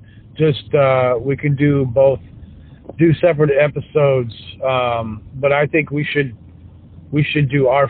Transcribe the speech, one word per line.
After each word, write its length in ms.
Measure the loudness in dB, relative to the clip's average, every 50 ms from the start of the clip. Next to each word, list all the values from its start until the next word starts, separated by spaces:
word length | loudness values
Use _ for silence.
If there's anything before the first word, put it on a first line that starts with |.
| -20 -20 -20 -20 -20 -20 -4 -2
just, 340 | 0 0 0 -2 -4 -2 0
uh, 400 | 2 2 2 2 2 2 0 0 -2
we 160 | -2 -4 -4
can 200 | -2 -2 -2 0
do 300 | 0 2 2 2 0 0
both, 340 | 0 2 4 4 4 2 0 -6 -14 -20 -20 -20 -20 -20 -20 -20 -20 -20 -20 -20 -18 -2 0
do 120 | 2 2 4
separate 340 | 4 2 0 2 2 2 2 2 2
episodes, 760 | 2 0 0 -6 -10 -4 0 2 2 2 2 0 -2 -4 -8 -14 -18 -20 -14 -8 -4
um, 600 | -2 -2 0 -2 -2 -2 -4 -6 -8 -10 -12 -14 -16 -10
but 180 | -4 -2 0
I 140 | 2 2 0
think 240 | 0 0 -2 -2 -2
we 140 | -4 -6 -6
should, 320 | -4 -2 -4 -4 -4 -8 -14 -20 -20 -20 -20 -20 -20 -20 -20 -20 -20 -20 -20 -14 -6
we 120 | -2 -2 -2
should 260 | 0 0 -2 -2 0
do 180 | 0 0 2 2
our 220 | 2 2 0 0